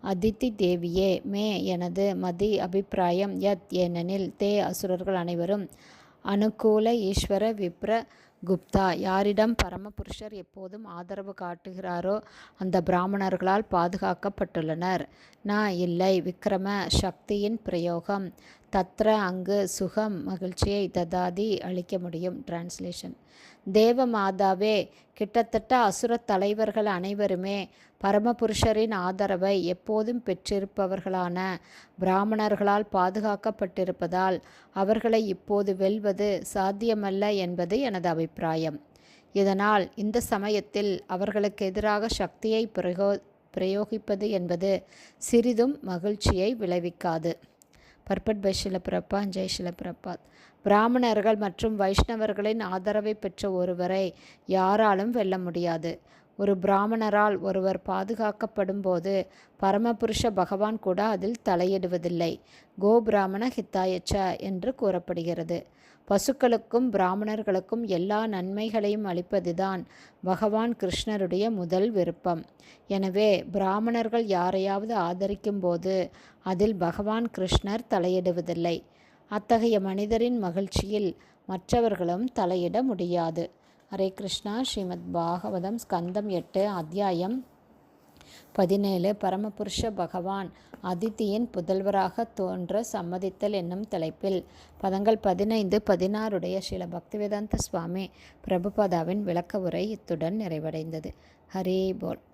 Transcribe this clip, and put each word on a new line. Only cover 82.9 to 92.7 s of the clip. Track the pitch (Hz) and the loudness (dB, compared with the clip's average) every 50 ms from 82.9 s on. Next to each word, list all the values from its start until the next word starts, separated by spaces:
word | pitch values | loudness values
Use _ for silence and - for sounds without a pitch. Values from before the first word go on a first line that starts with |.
| 220 170 175 175 175 175 165 165 165 170 170 - - _ _ _ _ _ _ _ | -2 -2 -2 -2 0 0 0 0 -2 -4 -6 -6 -8 _ _ _ _ _ _ _
ஹரே | - 190 190 190 190 | -4 -2 -2 -2 -2
கிருஷ்ணா. | - 208 190 - - - 208 208 233 | -6 -8 -8 -8 -6 -6 -6 -4 -4
ஸ்ரீமத் | 262 240 - 214 196 180 180 175 175 175 175 | -4 -4 -4 -4 -4 -6 -6 -8 -8 -6 -4
பாகவதம், | 170 170 170 170 180 180 208 202 180 175 190 226 233 - _ | -2 0 0 -2 -2 -4 -4 -4 -4 -4 -4 -6 -6 -6 _
ஸ்கந்தம் | - 175 170 175 185 208 208 | -4 -2 -2 -2 -4 -4 -4
எட்டு, | 214 190 170 - - - 190 196 208 | -2 -4 -4 -4 -2 -2 0 0 0
அத்தியாயம் | 202 180 160 156 165 196 202 196 180 170 180 190 233 262 254 - _ _ _ _ _ _ _ _ _ _ _ _ _ - - - - - - _ _ | 0 -4 -6 -6 -4 -2 0 0 0 0 -2 -2 -4 -6 -6 -10 _ _ _ _ _ _ _ _ _ _ _ _ _ -20 -20 -20 -20 -20 -20 _ _
பதினேழு. | - 190 170 196 202 202 196 196 180 175 196 208 202 | 0 2 2 2 2 2 0 0 2 2 0 0 0
பரமபுருஷ | - 190 185 190 208 214 202 - 208 202 - - - 226 208 | -2 -2 -2 -2 -4 -6 -6 -8 -8 -6 -4 -4 -4 -4 -2
பகவான் | 196 175 160 - 185 175 190 196 196 190 175 - - - - - - - | -4 -6 -4 -4 -6 -4 -4 -4 -4 -6 -8 -12 -18 -20 -20 -20 -10 -6
அதித்தியின் | 185 180 175 202 226 214 - 226 202 196 220 240 226 - | -4 -4 -2 -2 -6 -4 -2 -2 0 0 0 -2 -2 -4
புதல்வராக | 190 170 156 190 190 190 202 202 196 190 185 - - 233 226 - | -6 -2 0 0 0 0 2 2 2 2 0 0 -4 -6 -6 -4
தோன்ற | - 190 185 185 185 180 165 | -4 -4 -4 -2 -4 -4 -2